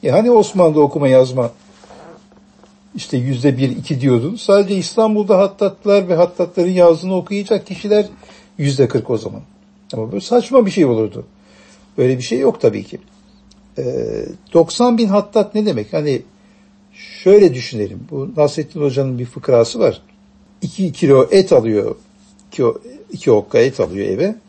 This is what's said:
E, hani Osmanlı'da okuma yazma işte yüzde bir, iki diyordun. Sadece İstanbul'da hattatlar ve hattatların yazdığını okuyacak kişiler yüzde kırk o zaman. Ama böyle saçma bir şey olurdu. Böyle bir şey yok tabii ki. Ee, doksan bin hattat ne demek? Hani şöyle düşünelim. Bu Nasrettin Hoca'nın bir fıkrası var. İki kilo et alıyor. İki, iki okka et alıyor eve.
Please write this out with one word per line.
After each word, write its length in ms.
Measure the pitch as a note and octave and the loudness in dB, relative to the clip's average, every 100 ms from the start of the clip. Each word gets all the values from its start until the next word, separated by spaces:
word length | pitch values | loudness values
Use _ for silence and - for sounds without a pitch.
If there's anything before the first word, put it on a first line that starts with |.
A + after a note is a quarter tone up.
E, 60 | C#3+ | 2
hani 220 | D3 A3+ | 2 4
Osmanlı'da 480 | A#3+ G3+ F#3+ E3+ D#3 | 4 2 2 2 4
okuma 280 | C#3+ - C#3 | 2 2 4
yazma 440 | C3 B2+ B2+ A#2 - _ _ - - - - _ _ _ _ _ _ _ - | 4 4 0 -4 -6 _ _ -20 -20 -20 -20 _ _ _ _ _ _ _ -16
işte 220 | - C3+ | -6 -4
yüzde 400 | B2 C3 C#3+ B2 | -4 0 0 0
bir, 120 | C3+ | -4
iki 320 | - - C3+ | -4 -6 -2
diyordun. 340 | C3+ A#2+ C3+ A3 | 0 0 0 -8
Sadece 400 | - G3+ G3 G3 | 2 2 2 -2
İstanbul'da 600 | - - A3 G#3+ G3+ F#3+ | -4 -2 0 0 2 2
hattatlar 720 | G3 F#3+ G3 - G#3 G3+ F#3 | 2 0 -4 -4 0 0 2
ve 60 | E3 | 0
hattatların 560 | F3 - E3+ F3+ F3 | 0 0 -6 -2 -2
yazdığını 440 | F#3 F3 E3 F3+ F#3 | 4 4 4 0 -6
okuyacak 520 | F3 G3+ G3 G#3 - | -4 -8 -2 -4 -4
kişiler 380 | F#3 G#3 G#3 G3+ - - - _ - | -12 0 0 0 -8 -20 -20 _ -6
yüzde 300 | C#3+ C3+ B2+ | -4 0 0
kırk 220 | A#2+ - | 0 -4
o 80 | A2+ | -6
zaman. 240 | G#2 G2+ - _ _ _ _ | -6 -14 -20 _ _ _ _
Ama 180 | - A2+ | -10 -8
böyle 100 | F#3+ | -8
saçma 440 | - A#3+ - C4 G#3 | 0 -2 2 2 2
bir 60 | |
şey 140 | G3 D3 | 2 2
olurdu. 400 | A2+ A2 - - _ _ _ _ _ _ - | 2 -2 -6 -16 _ _ _ _ _ _ -2
Böyle 200 | B2+ C3 | -2 -2
bir 60 | |
şey 160 | B2 B3+ | -4 -2
yok 220 | C4+ - | -2 0
tabii 220 | A2+ G#2 | -2 -2
ki. 140 | - - _ _ _ _ _ _ _ - | -12 -18 _ _ _ _ _ _ _ -8
Ee, 60 | C3 B2+ A#2 A1 - - _ | -6 -6 -6 -8 -10 -14 _
doksan 440 | E3 E3 - B3 A#3 | 0 0 0 0 2
bin 100 | A3 | 2
hattat 480 | G3+ G3+ A3 G#3 G#3+ | 0 0 -2 -2 -2
ne 100 | G#3 | -2
demek? 280 | B2+ G#2 | -4 -4
Hani 280 | D#3+ D3 B2+ - _ _ _ _ _ _ - - - | -6 -4 -4 -8 _ _ _ _ _ _ -20 -20 -4
şöyle 300 | F#3 G#3 F#3+ | 4 6 6
düşünelim. 540 | B2+ - A#2 G2+ F#2+ - | 2 -8 -8 -8 -8 -12
Bu 180 | C#3+ C3+ - | -10 -8 0
Nasrettin 440 | D3 D#3+ D3+ D#3+ | 0 0 -10 -4
Hoca'nın 380 | D3 B2+ C3+ B2 | -4 -2 -4 -6
bir 60 | A#2+ | -10
fıkrası 540 | - - B2 A2+ A#3 | -10 0 2 2 0
var. 220 | F3 F#2 _ _ _ _ _ _ | -2 -2 _ _ _ _ _ _
İki 300 | - - F#3 | -12 -6 -6
kilo 360 | - C#3 C3+ B2+ | -2 4 4 4
et 200 | G3 F#3+ | 2 4
alıyor. 420 | C#3 A2+ G#2+ G#2+ - _ _ _ _ _ | 2 2 -2 -2 -8 _ _ _ _ _
İki, 120 | - A#2+ - - C#4 - | -4 -2 -2 -6 -20 -16
iki 200 | - - | -6 2
okka 280 | A2 G2+ A#2+ | 2 2 0
et 200 | B2 - | 0 0
alıyor 280 | E2 F#2+ G2+ | -6 -4 -6
eve. 280 | G2 F#3 A3+ | -2 -4 -4